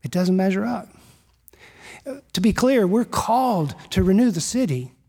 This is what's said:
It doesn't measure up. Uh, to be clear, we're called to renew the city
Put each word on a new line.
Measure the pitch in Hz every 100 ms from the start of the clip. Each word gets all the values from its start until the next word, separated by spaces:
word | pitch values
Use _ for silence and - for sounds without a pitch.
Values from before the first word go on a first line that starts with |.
It | -
doesn't | 175 185 185
measure | 190 190
up. | 220 226 - - - _ _ _ _ _ - - - - -
Uh, | 269 _
to | -
be | 202
clear, | 180 247 262 185
we're | 214 240
called | - - 233 262 202 147 - -
to | 190
renew | 185 190 247
the | 170
city | - 240 247 127 127 _